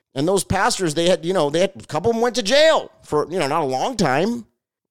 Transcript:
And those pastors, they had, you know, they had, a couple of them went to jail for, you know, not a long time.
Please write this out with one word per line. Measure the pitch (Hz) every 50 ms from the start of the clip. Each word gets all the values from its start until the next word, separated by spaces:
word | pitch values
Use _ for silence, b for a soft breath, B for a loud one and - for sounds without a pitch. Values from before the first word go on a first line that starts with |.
| _ _ -
And | - 147
those | 175 196 190 -
pastors, | - 196 185 202 240 - - 190 160 147
they | 165 170 175
had, | 185 165 156
you | 165
know, | 190 185 151 143
they | 147 165
had, | 190 190 -
a | 117 107
couple | - 143 151 175 233
of | 233
them | 226
went | 233 247 208
to | 247 214
jail | 190 254 285 311 320 302 220 - - _ _
for, | - - 151 151 - -
you | 165 190
know, | 151 135
not | 147 170
a | 156
long | 131 131 131 160 233 262
time. | 208 190 139 127 143 180 226 240 240 214 _ _ _ _ _ _ _ _ _